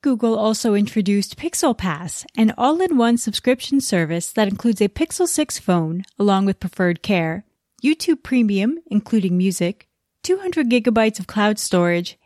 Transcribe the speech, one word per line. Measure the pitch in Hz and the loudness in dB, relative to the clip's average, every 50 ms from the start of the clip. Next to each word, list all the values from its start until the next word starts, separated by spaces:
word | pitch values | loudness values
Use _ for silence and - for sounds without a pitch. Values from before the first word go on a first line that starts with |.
Google | - 285 262 220 - 226 226 214 | 0 0 0 2 0 0 0 2
also | 214 214 220 - - 240 208 | 0 0 0 0 0 0 2
introduced | 202 208 208 - 220 202 185 202 202 196 - - | 2 2 0 0 -2 0 2 0 0 0 -4 -8
Pixel | - - 339 - - - 302 233 | -8 -8 -6 -4 0 0 0 0
Pass, | - - 190 156 147 175 170 - - - - _ | 0 -2 -4 -4 -4 -8 -10 -12 -12 -14 -12 _
an | - 226 220 - | 2 2 2 2
all-in-one | - 233 262 311 339 370 370 339 254 233 233 240 240 | 2 0 2 2 2 0 0 2 2 2 2 2 0
subscription | - - 208 - - - 254 254 - - 277 277 262 | 0 -4 -6 -2 0 0 0 0 -2 -2 -2 0 0
service | - - 180 165 151 165 170 175 - - | 0 0 0 0 0 -2 -4 -6 -6 -2
that | - 214 196 | 0 0 0
includes | 196 190 - 233 226 190 | 0 -2 0 0 0 2
a | 214 202 | 0 -2
Pixel | _ - 311 330 - - 370 339 | _ -2 -4 -4 -2 -2 -2 -2
six | - - 302 - - - | 0 -2 -4 -4 -4 -10
phone, | - - 180 175 160 160 160 180 190 - _ _ | -2 0 0 2 2 -2 -4 -6 -8 -10 _ _
along | 202 208 196 190 196 | 2 2 2 2 2
with | 196 190 _ | 0 -2 _
preferred | - 185 - - 190 180 175 - - | -6 -10 -4 0 0 0 0 -2 -2
care, | - 208 180 165 160 160 185 208 _ _ _ _ _ _ _ - | -2 0 0 0 -2 -4 -6 -8 _ _ _ _ _ _ _ 0
YouTube | 269 311 - - - 320 - _ | 0 0 0 0 -2 -2 -2 _
Premium, | - - 254 240 214 202 196 196 226 302 339 - | -2 0 2 2 2 2 2 0 0 -2 -4 -8
including | - - 208 208 - - 220 190 190 175 | -2 -2 -2 -2 2 0 0 2 2 0
music, | 180 185 196 185 - 175 170 202 _ _ _ _ _ _ _ _ _ _ | 2 0 0 0 0 -2 -4 -4 _ _ _ _ _ _ _ _ _ _
two | - 359 381 | -2 -2 -2
hundred | 392 370 349 330 294 240 | -2 -4 -2 0 0 2
gigabytes | 240 247 214 247 226 226 220 220 214 - | 2 2 2 2 2 2 2 2 0 -4
of | 185 | -12
cloud | - - 220 208 208 214 214 | -8 -2 0 0 0 0 -2
storage, | - - - 180 175 175 175 175 175 - - _ _ | -4 -2 0 2 2 2 0 0 -2 -6 -10 _ _